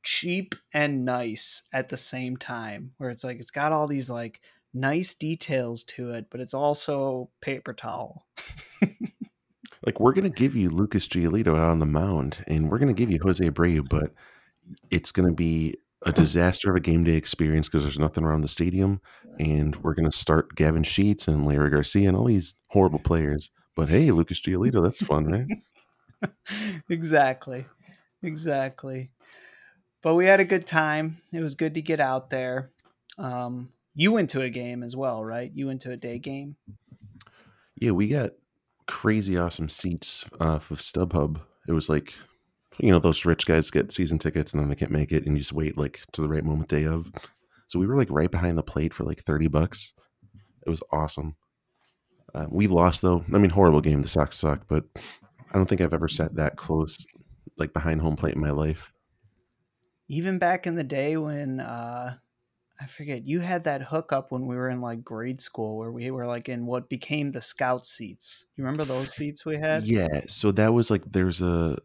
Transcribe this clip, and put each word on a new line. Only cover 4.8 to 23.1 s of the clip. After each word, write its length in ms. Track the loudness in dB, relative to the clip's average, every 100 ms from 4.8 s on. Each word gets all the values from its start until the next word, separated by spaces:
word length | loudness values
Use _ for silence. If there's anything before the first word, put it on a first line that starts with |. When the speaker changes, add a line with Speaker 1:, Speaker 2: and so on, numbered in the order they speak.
| -2 0 -4
Speaker 1:
details 720 | -6 -6 -6 -4 -4 -4 -8
to 260 | -10 -10 -10
it, 160 | -10 -12
but 100 | -12
it's 140 | -8
also 760 | -2 -2 -2 -4 -2 -2 -4 -8 _
paper 320 | -10 -8 -10
towel. 540 | -12 -10 -10 -10 -16 _ -20 -18 -18 -20 -2
<laughs> 60 | -2 -2 -12 _ -18 _ _ _ -20 -6
Speaker 2:
Like, 160 | -6 4
we're 140 | 4
gonna 160 | 4 0
give 260 | 2 0 2
you 120 | 0
Lucas 360 | 2 0 0 -2
Giolito 420 | 0 2 2 2
out 140 | 4 4
on 80 | 4
the 80 | 2
mound, 560 | 2 2 0 -2 -6 -2
and 200 | 0 2
we're 100 | 2
gonna 140 | 2
give 160 | 2 2
you 100 | 2
Jose 220 | 2 2 0
Abreu, 380 | 4 2 2 2
but 240 | 0 0 -6 -20 _ _ _ -20 -20 _
it's 220 | -2 0
gonna 220 | 2 2
be 400 | 4 0 2 -2 -4 _ _
a 60 | 0
disaster 600 | 4 4 6 4 2 2
of 60 | 2
a 40 |
game 240 | 4 4
day 80 | 4
experience 540 | 2 0 0 2 2 2
'cause 140 | 0
there's 160 | 0 0
nothing 260 | 0 2
around 160 | 0 0
the 80 | -2
stadium, 520 | 0 0 2 2 0 _ -20 -20 -4
and 380 | 0 2 0 0
we're 180 | -2
gonna 160 | 2 0
start 460 | 0 2 2 2 2
Gavin 260 | 2 4
Sheets 460 | 0 2 4 4 4
and 180 | 2 4
Larry 240 | 4 4
Garcia 380 | 4 4 4 4
and 80 | 4
all 80 |
these 320 | 4 2 0 -10 _
horrible 300 | 4 6 4
players. 520 | 2